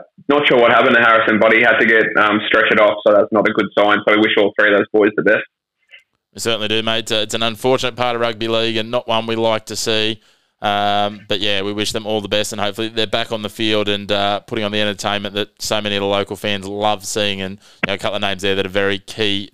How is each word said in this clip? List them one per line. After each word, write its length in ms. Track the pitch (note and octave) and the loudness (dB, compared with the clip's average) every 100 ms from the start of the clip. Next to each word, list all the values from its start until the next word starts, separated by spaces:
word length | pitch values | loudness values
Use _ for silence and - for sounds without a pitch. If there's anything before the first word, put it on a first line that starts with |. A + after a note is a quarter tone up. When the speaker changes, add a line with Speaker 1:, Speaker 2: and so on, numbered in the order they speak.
| - _ - | -2 _ 0
Speaker 1:
not 200 | C#3+ D3 | 0 4
sure 120 | C3 | 4
what 120 | A#2 | 4
happened 240 | A#2+ B2+ A#2+ | 4 4 4
to 60 | |
Harrison, 340 | A#2 A2+ A2 G#2+ | 6 4 4 4
but 160 | A2 | 4
he 80 | A2+ | 4
had 160 | A#2+ A2 | 4 4
to 80 | A#2 | 4
get, 200 | A2+ G#2 G#2 | 4 4 2
um, 220 | G#2+ G#2 - | 2 2 2
stretchered 300 | A#2 A2 A2 | 2 4 4
off, 160 | G#2 - A2 | 4 4 4
so 80 | |
that's 180 | G#2 G#2 | 4 4
not 160 | G#2+ G2+ | 2 2
a 60 | |
good 140 | A2 G2 - | 0 -2 2
sign. 220 | G#2 G#2 A2 | 2 2 2
So 80 | G#2+ | 2
we 60 | |
wish 120 | A2 - | 4 2
all 140 | G2+ - | 0 2
three 140 | G#2 | 2
of 60 | G2+ | 2
those 100 | G#2 | 2
boys 200 | G#2+ G#2 - | 2 2 2
the 60 | |
best. 240 | G2+ G#2+ - _ _ _ _ - _ _ _ | 2 2 -2 _ _ _ _ -20 _ _ _
Speaker 2:
We 60 | - | -8
certainly 280 | A2 A2 G#2+ | -4 -2 -2
do, 140 | A2 | -2
mate. 300 | A2+ A2+ A2+ | 0 -4 -2
Uh, 60 | A2 | -4
it's 180 | A2 A2+ | -2 -2
an 80 | |
unfortunate 520 | A2+ G#2 B2+ C3 B2+ A2+ | -4 -2 0 0 -2 -4
part 200 | B2 A#2+ | -2 -2
of 60 | |
rugby 260 | A#2 A2+ A2+ | -4 -4 -2
league 300 | A2+ A2+ A2 | 0 0 -2
and 120 | A2+ | -2
not 180 | B2 A2+ | -4 -2
one 200 | A2+ A2+ | -2 -2
we 80 | A2+ | -2
like 320 | A2+ A2 - | 0 0 -4
to 80 | G#2 | -8
see. 440 | - A2 A2 A2 _ _ _ _ | -2 -2 -2 -4 _ _ _ _
Um, 640 | G#2+ G2+ G2+ G2+ G2+ G#2 G#2+ | -4 -2 0 0 -2 -6 -8
but, 120 | G#2 | -4
yeah, 220 | G#2 G2 | -2 -2
we 100 | G2 | -4
wish 200 | G#2 G#2 | -4 -6
them 160 | A2+ G#2+ | -6 -4
all 120 | A2 | -4
the 80 | G2+ | -2
best, 240 | G#2 G#2 | -4 -4
and 80 | G#2+ | -4
hopefully 280 | G2+ G2 A2 | -6 -4 -6
they're 180 | A2+ G#2+ | -4 -2
back 260 | A#2 A2+ | -2 -4
on 120 | A2+ | -6
the 60 | G#2 | -8
field 380 | - A2 G#2+ G#2 | -4 -2 0 -2
and, 240 | G2+ G2 | -4 -4
uh, 280 | G2+ G2+ G2+ | -2 -2 -4
putting 240 | - A2+ | -6 -6
on 80 | G#2 | -4
the 80 | G#2+ | -2
entertainment 560 | G#2 G2+ G#2+ G2+ G2+ G2+ | -4 -4 -4 -4 -6 -6
that 260 | G#2 _ | -6 _
so 180 | - G#2+ | -6 -4
many 160 | G#2 G2+ | -2 -2
of 60 | |
the 60 | G2 | 0
local 280 | G2+ G2+ G2+ | -2 -2 -6
fans 320 | G#2+ G2+ F#2+ | -6 -6 -6
love 380 | G2+ G#2+ G2+ F#2+ | -4 -2 -2 -4
seeing. 360 | A2 G#2 G2 | -4 -2 -4
And, 180 | F#2+ G2 | -8 -12
you 300 | _ - - | _ -12 -8
know, 40 | |
a 40 | G2 | -4
couple 160 | A2 G2+ | -4 -4
of 60 | |
names 200 | G2+ F#2+ | -4 -4
there 140 | G2+ F#2+ | -2 -2
that 100 | F#2+ | -2
are 40 | |
very 280 | G2+ G2 G2 | -2 -2 -2
key 540 | - - G#2+ G2 G2+ | -8 -4 -4 -4 -8